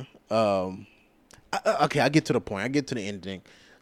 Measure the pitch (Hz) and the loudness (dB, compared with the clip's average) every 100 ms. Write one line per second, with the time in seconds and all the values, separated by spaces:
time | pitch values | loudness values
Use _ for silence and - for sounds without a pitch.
0 | 131 - - 110 107 95 92 95 101 _ | -18 -18 -2 2 2 2 -2 -6 -14 _
1 | _ _ _ - _ 196 214 185 151 147 | _ _ _ -20 _ -2 0 2 2 2
2 | 131 151 - 123 - 98 117 143 135 120 | 4 4 4 0 -2 -4 0 0 -2 -4
3 | 98 101 92 92 - - - - | -6 -8 -10 -12 -14 -20 -20 -8